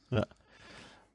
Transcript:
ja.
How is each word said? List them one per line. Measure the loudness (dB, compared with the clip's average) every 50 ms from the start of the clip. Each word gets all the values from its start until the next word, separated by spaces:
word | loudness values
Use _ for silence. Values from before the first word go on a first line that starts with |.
| _ 2
ja. | 2 2 2 2 -2 -12 -20 -20 -20 -20 -20 -18 -18 -18 -18 -18 -20 -20 -20 -20